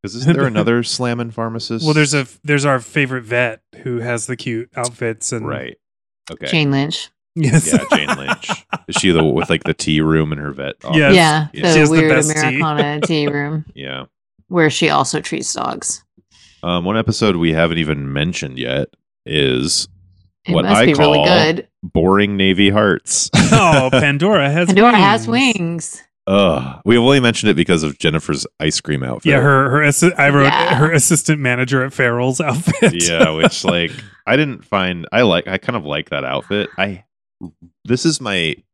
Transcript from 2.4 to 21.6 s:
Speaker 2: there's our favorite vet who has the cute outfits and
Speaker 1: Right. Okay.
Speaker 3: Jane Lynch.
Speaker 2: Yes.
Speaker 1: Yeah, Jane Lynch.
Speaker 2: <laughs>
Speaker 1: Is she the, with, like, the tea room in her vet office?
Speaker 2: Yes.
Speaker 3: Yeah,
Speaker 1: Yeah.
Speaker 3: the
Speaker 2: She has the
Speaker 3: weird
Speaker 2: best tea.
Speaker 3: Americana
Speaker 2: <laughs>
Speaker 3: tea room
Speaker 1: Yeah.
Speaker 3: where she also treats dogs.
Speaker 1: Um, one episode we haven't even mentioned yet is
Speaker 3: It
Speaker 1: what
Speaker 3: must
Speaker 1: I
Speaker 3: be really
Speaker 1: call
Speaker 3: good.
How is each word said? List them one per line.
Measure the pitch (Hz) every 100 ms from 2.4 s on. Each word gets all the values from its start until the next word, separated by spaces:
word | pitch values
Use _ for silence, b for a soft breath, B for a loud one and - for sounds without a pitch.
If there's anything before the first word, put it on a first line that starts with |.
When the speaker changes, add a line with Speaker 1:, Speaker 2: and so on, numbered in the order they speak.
Speaker 2:
there's | 147 143 143
our | 131
favorite | 117 160 135 131
vet | 110 120 123 110 _ -
who | 131 120
has | 120 117 -
the | 123
cute | 131 113 120 -
outfits | 120 117 120 110 -
and | 120 73
Speaker 1:
Right. | 69 64 - _ _ _ _ -
Okay. | - -
Speaker 3:
Jane | 156 143
Lynch. | 139 143 - - _ _ 165
Speaker 2:
Yes. | 143 156 -
Speaker 1:
Yeah, | 254 1047 -
Jane | 73 185
Lynch. | - - -
Speaker 2:
<laughs> | - _ - -
Speaker 1:
Is | 85
she | 92
the, | 82
with, | 78 69 82
like, | 82
the | -
tea | 80 - 76
room | 78 80 78
in | 73
her | 73
vet | 67 69 -
office? | - 156
Speaker 2:
Yes. | 143 185
Speaker 3:
Yeah, | 160 156 151
Speaker 1:
Yeah. | -
Speaker 3:
the | 180
Speaker 2:
She | 160
has | 151
the | 160
Speaker 3:
weird | 156
Speaker 2:
best | 131 147
tea. | 151 156 131
Speaker 3:
Americana | 156 147 147 147
Speaker 2:
<laughs> | 156
Speaker 3:
tea | 160 147
room | 143 143 156 151 -
Speaker 1:
Yeah. | 67 65 - _ _ _ _
Speaker 3:
where | 180 156
she | - 165
also | 143 135 185
treats | - 156 -
dogs. | - - - - - _ _ _ b b b
Speaker 1:
Um, | 85 87 90
one | 110
episode | 110 104 110 87
we | 82
haven't | 80 82 82
even | 76 73 69
mentioned | 69 80 87 73 64
yet | 62 69 65 _ _ _ -
is | 76 69 64 - - - _ _ _ _ _ -
Speaker 3:
It |
Speaker 1:
what | 170 95
Speaker 3:
must | 101
Speaker 1:
I | 123
Speaker 3:
be | 143
really | 147 147
Speaker 1:
call | 156
Speaker 3:
good. | 180 156 165